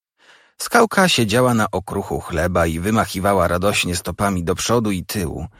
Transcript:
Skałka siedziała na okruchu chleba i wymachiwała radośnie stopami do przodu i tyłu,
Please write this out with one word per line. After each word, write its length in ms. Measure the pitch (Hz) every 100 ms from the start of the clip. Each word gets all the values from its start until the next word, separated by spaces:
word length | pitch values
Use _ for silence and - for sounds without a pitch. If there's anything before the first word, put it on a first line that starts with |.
| _ _ _ - _ -
Skałka 480 | - - 226 - 185
siedziała 440 | - 110 113 127
na 180 | 117 104
okruchu 480 | 95 - 101 - -
chleba 480 | - 87 87 90 85
i 120 | 82
wymachiwała 680 | 92 110 - 95 98 98 85
radośnie 480 | 87 98 98 - 85
stopami 480 | - 82 101 92
do 120 | 85 92
przodu 360 | - 117 107
i 140 | 95 -
tyłu, 420 | 110 80 - 82 -